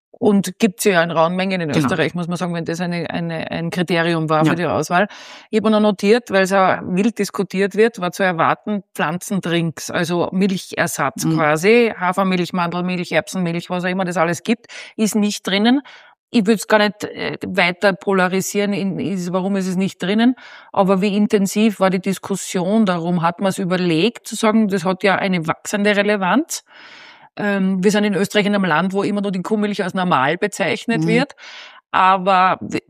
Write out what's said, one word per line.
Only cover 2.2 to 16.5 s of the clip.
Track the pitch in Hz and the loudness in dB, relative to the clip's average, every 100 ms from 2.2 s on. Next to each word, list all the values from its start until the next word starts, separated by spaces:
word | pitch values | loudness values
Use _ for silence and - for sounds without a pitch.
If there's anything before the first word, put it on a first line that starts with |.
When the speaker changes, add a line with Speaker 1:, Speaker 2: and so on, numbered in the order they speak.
| 170 | -4
Speaker 1:
man | 175 | -4
sagen, | 180 | -4
wenn | 170 165 | -4 -4
das | 165 | -4
eine, | 175 175 170 | -4 -4 -4
eine, | 175 170 160 - | -4 -4 -6 -6
ein | 170 165 | -6 -4
Kriterium | 180 170 170 165 165 156 | -2 0 2 2 0 2
war | 156 | 2
für | 156 | 2
Speaker 2:
Ja. | |
Speaker 1:
die | 160 160 | 0 0
Auswahl. | 107 156 180 208 - - - - | -2 0 0 0 -4 -20 -20 -4
Ich | 214 | 0
hab | 214 | 2
noch | 214 | 4
notiert, | 208 196 202 240 240 | 2 2 4 2 2
weil's | 196 185 | 0 2
auch | 196 185 117 | 4 4 2
wild | - 180 226 - | -2 0 0 -2
diskutiert | 196 - 190 190 196 | -4 -4 -4 -2 0
wird, | 196 226 - | 2 2 0
war | 180 | -6
zu | - | -2
erwarten, | 190 165 135 156 - 208 - | -2 2 0 0 -4 -6 -6
Pflanzendrinks, | - 160 180 - 190 170 170 165 - - | -4 -4 -4 -4 -4 0 0 -2 -4 -6
also | 175 160 175 156 | -4 0 0 0
Milchersatz | 185 196 185 - - 170 - 139 190 | 0 0 0 -6 -8 -6 -4 -4 -2
Speaker 2:
Mhm. | 160 160 | -2 2
Speaker 1:
quasi, | 151 156 185 240 233 - | 2 2 4 4 2 -2
Hafermilch, | 180 185 190 185 170 | -2 0 0 0 -2
Mandelmilch, | 185 175 175 180 180 180 | -4 -4 -4 -4 -4 -2
Erbsenmilch, | 170 - 185 170 170 - | -2 -2 -2 -2 -4 -4
was | 180 180 | -4 -2
auch | |
immer | 185 | -2
das | 180 175 | -2 0
alles | 165 165 | 0 0
gibt, | - 233 - - - | -2 -4 -6 -20 -12
ist | - 214 | -4 0
nicht | 214 208 - - | 0 0 -2 -2
drinnen. | 196 226 277 - - - _ _ | 0 2 2 -2 -16 -20 _ _
Ich | 233 | 0
würd's | 196 | 2